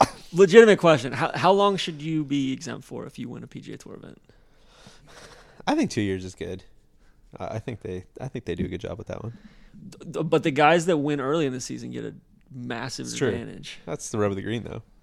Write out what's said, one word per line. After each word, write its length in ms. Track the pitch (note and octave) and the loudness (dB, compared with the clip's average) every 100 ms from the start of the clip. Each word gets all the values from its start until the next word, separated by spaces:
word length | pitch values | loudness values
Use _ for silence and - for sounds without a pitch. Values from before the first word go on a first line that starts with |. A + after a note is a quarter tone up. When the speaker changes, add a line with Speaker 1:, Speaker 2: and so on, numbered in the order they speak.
| - - - | 0 0 -2
Speaker 1:
legitimate 440 | E3+ F#3+ A3 A3+ F#3+ | 4 8 10 10 8
question. 340 | E3+ D3 B2+ | 6 4 2
How, 180 | A#2+ D#3 | -4 -4
how 180 | - E3 | 2 4
long 260 | G3 G3+ F#3+ | 6 4 2
should 240 | - D3+ | -4 -8
you 220 | D#3 D#3 | -4 -4
be 280 | C#3 C#3+ C3+ | -2 -2 -2
exempt 320 | B2+ B2 A#2 B2+ | -6 -8 -12 -12
for 200 | B2 C3 | -14 -12
if 120 | - | -12
you 120 | A#2+ | -12
win 140 | A#2+ | -12
a 40 | A#2 | -16
P 120 | - | -16
G 120 | - | -16
A 40 | G#2+ | -16
Tour 180 | - - | -16 -20
event? 240 | - - _ _ _ _ _ - - - - - - - - - - | -20 -20 _ _ _ _ _ -20 -20 -20 -20 -20 -20 -20 -20 -10 -2
Speaker 2:
I 100 | D4+ | 0
think 140 | A3 | 0
two 100 | - | 0
years 220 | G#2 F#2+ F#2 | -2 -2 -6
is 100 | - | -10
good. 280 | E2+ F#2+ - - _ _ _ _ _ - | -10 -10 -14 -20 _ _ _ _ _ -14
I, 160 | F2+ A2+ | -10 -10
I 40 | |
think 220 | - A2+ | -10 -12
they, 240 | G2 F#2 - - | -10 -12 -12 -14
I 60 | C3+ | -12
think 180 | B2 - | -10 -8
they 100 | E2+ | -6
do 100 | - | -6
a 20 | |
good 120 | F2+ | -8
job 160 | F2 F2 | -10 -10
with 100 | - | -10
that 160 | - | -10
one. 140 | A2+ A#2+ - - - - - | -12 -14 -20 -20 -20 -20 -20
Speaker 1:
D-, 80 | - - | -18 -12
d-, 120 | D#3 | -6
but 200 | D#3+ D#3+ | 0 0
the 80 | E3 | 2
guys 340 | C#3 D3+ E3+ E3 | 4 6 6 4
that 100 | D#3+ | 0
win 220 | C#3+ D3 | 0 -2
early 240 | C3 E3 C#3 | -2 -2 -2
in 80 | |
the 80 | B2+ | -4
season 300 | - B2 A#2+ | -8 -10 -10
get 120 | A#2+ A2 | -10 -12
a 80 | - _ _ - | -14 _ _ -20
massive 540 | B2+ B2 A#2 B2+ - B2 | -14 -10 -8 -8 -10 -10
Speaker 2:
It's 80 | A#2 | -4
true. 140 | C3 | -2
Speaker 1:
advantage. 500 | A#2+ A2 F#2+ - - - | -2 -8 -14 -16 -16 -12
Speaker 2:
That's 240 | D3+ - | -10 -6
the 80 | A2 | -2
rub 140 | G#2 | -2
of 40 | G2 | -2
the 60 | |
green, 200 | G2 A#2 | -6 -6
though. 180 | F#2+ G#2 - _ | -8 -12 -14 _